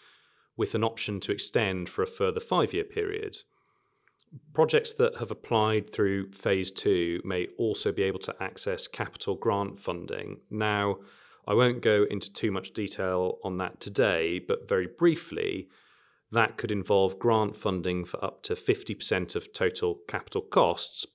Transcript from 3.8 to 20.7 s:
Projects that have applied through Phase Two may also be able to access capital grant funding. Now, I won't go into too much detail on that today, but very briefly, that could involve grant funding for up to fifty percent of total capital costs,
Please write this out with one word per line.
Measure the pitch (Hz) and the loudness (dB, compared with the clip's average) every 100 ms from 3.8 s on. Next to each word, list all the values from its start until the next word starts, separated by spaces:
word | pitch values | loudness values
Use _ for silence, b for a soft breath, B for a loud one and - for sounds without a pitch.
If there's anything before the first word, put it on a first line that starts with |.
| _ _ _ _ _ 147 _ | _ _ _ _ _ -20 _
Projects | - 160 151 - | 2 4 4 2
that | - 120 - | 2 0 2
have | 107 | -8
applied | 107 - 113 107 110 - | -8 0 2 4 2 -2
through | - 101 98 98 | 0 2 2 -4
Phase | - 107 98 92 | -6 0 0 0
Two | - 107 92 85 87 | -2 2 4 2 -2
may | 95 92 90 - | -2 -4 -4 -2
also | 113 104 104 | -2 0 -2
be | 92 | 0
able | 95 92 | 0 0
to | - - | -6 -6
access | 95 - 101 92 - | -8 -6 -4 -4 -6
capital | - 113 - - | -6 -6 -6 -4
grant | 92 113 101 98 - | -2 0 0 0 -6
funding. | - 87 - 95 95 95 _ | -6 -6 -6 -8 -8 -12 _
Now, | 107 107 104 101 95 B B B B - | -2 0 2 2 0 B B B B 0
I | 104 | 4
won't | 123 123 | 4 4
go | 113 104 104 | 4 4 4
into | 101 - | 0 -6
too | - 120 | -4 -2
much | 95 - | -2 -6
detail | - 98 - 95 92 92 - | -6 -6 -2 0 2 0 -2
on | 98 92 | -4 -4
that | 92 - | -4 -6
today, | 104 98 110 85 82 90 | -6 2 4 4 0 -2
but | - - - | -2 -2 2
very | 95 90 | 0 0
briefly, | - 170 156 - 80 90 90 92 b b b b b b | 2 4 4 -4 -4 -4 -4 -8 b b b b b b
that | 110 107 - | 0 0 0
could | 104 | -4
involve | 101 92 98 95 92 | -2 4 4 4 2
grant | 117 110 104 - | 2 4 2 -2
funding | 104 92 90 90 | -2 0 0 -2
for | 87 - 98 | -4 -6 -6
up | - | -6
to | - 92 | -6 -6
fifty | - 110 - 101 | 0 0 0 -6
percent | - 95 104 87 | 0 0 0 -6
of | - | -6
total | - 92 - 90 85 - | -2 -2 2 -2 -2 -6
capital | 92 - 95 | -8 -4 -4
costs, | - 190 98 | 2 4 4